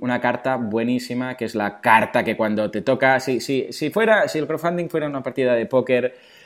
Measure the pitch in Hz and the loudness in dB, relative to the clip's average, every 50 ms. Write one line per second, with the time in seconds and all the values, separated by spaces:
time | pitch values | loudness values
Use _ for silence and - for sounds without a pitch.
0 | 123 123 123 117 - 123 123 123 - 131 131 120 120 104 104 113 113 120 123 123 | -4 -4 -2 0 0 0 0 0 -2 -2 -2 -2 -2 -2 -2 -2 0 0 -2 -2
1 | 120 - 123 123 127 127 123 - 113 110 - 110 104 101 104 - - 120 113 113 | -4 -6 -6 -6 -6 -6 -6 -8 -8 -6 -4 -2 -2 -4 -4 0 4 6 6 6
2 | 107 - - 123 104 113 107 - 113 107 107 104 107 98 - 107 - 139 131 120 | 6 4 0 0 0 0 0 0 0 0 0 0 -2 -2 -4 -2 0 0 2 4
3 | 131 131 131 127 - 139 131 113 - - 139 131 110 - 117 - 156 147 - 208 | 4 4 4 4 2 0 -2 -2 -2 -2 -2 -2 -4 -4 -6 -6 -6 -4 -2 0
4 | 226 220 220 202 156 143 - 160 147 135 160 151 165 175 175 175 170 165 - 160 | 2 4 4 4 2 0 -2 -4 -4 -4 -4 -2 -2 -2 -2 -2 -4 -4 -4 -4
5 | 151 147 139 139 127 135 127 - 131 123 123 117 113 - - 127 117 - 127 123 | -4 -4 -6 -6 -6 -4 -2 0 2 2 2 2 0 0 0 0 2 2 2 2
6 | 120 123 - - - - - - - | 0 -2 -4 -10 -18 -20 -20 -20 -20